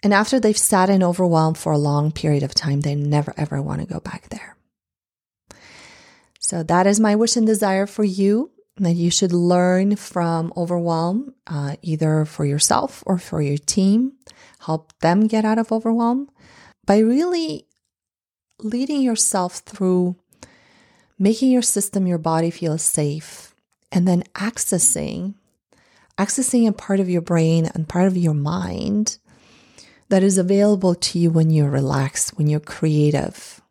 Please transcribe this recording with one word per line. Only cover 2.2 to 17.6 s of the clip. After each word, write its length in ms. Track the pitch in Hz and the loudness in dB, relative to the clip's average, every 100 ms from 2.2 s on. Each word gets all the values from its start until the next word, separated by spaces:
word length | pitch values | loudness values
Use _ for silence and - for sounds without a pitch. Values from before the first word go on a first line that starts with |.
| 147 147 | 0 0
of 120 | 143 | -2
time, 260 | - 156 143 | -4 -4 -2
they 140 | 147 | -2
never, 400 | 147 147 147 147 - | -2 0 0 -2 -6
ever 240 | 151 139 | -6 -4
want 200 | 143 147 | -6 -6
to 100 | - | -8
go 60 | - | -10
back 300 | - - - | -10 -14 -14
there. 260 | 220 - - _ _ _ _ _ _ _ _ _ - - - - - - _ _ _ | -16 -16 -20 _ _ _ _ _ _ _ _ _ -20 -20 -20 -20 -20 -20 _ _ _
So 240 | - 170 | -8 -6
that 240 | 165 175 196 | 0 2 4
is 120 | 208 | 4
my 180 | 220 208 | 2 2
wish 200 | 226 247 | 2 2
and 100 | 220 | 2
desire 400 | 214 202 190 202 | 2 0 0 -2
for 180 | - | -2
you, 460 | 208 185 196 214 320 _ _ - | -2 2 2 2 -2 _ _ -4
that 180 | 180 | 0
you 160 | 170 170 | 2 2
should 220 | - 190 | 2 0
learn 640 | 175 175 180 180 185 196 208 | 2 2 4 4 2 2 -2
from 560 | - 185 170 165 165 - | -4 -4 -2 -2 -4 -6
overwhelm, 760 | 170 175 170 165 170 202 285 - - | -4 -2 -2 -2 0 -2 -6 -16 -10
uh, 300 | 156 143 143 | -6 -6 -8
either 420 | 175 156 156 156 | -6 -2 0 0
for 220 | 151 - 147 | -2 -4 -4
yourself 560 | 143 - - 269 - | 0 0 0 -2 -8
or 140 | - 180 | -4 -4
for 240 | - 160 | -4 -4
your 160 | 143 143 | -2 -4
team. 540 | - - 190 214 262 - _ - - _ | -2 0 2 2 0 -6 _ -20 -20 _
Help 380 | - 160 - _ | -6 -6 -6 _
them 260 | 160 180 220 | 0 2 2
get 180 | 220 | 0
out 140 | 214 220 | 0 0
of 120 | 226 | 0
overwhelm 600 | 226 226 226 233 254 277 _ - - - _ - | -2 -2 0 0 -2 -6 _ -20 -20 -20 _ 2
by 120 | 202 | 4
really 680 | 220 254 349 349 320 - | 4 2 0 -2 -4 -6